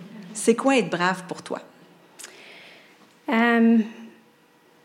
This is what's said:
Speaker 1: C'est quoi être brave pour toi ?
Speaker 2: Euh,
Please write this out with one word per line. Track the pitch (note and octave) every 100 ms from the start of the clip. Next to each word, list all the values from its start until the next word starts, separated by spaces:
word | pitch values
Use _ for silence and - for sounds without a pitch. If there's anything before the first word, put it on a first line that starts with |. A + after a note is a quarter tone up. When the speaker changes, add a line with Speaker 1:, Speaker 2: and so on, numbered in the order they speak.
| - - -
Speaker 1:
C'est | - -
quoi | A#3 C4+ C4+
être | F3
brave | E3+ F3+ F#3 -
pour | -
toi ? | - - - - - - _ - - - - - - - - _ - _ -
Speaker 2:
Euh, | A3+ A#3 A#3 A3+ A3+ G#3+ - - - _ _ _ _ _ _